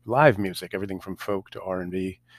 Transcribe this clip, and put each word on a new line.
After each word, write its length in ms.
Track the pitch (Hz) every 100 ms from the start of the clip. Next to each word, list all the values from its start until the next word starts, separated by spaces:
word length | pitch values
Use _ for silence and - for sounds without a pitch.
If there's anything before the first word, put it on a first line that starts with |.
| -
live 340 | 123 151 101
music, 340 | 98 87 90
everything 280 | 95 98 95
from 160 | 98 90
folk 320 | - 101 -
to 120 | -
R 200 | 95 92
and 100 | 90
B. 300 | 92 95 92 _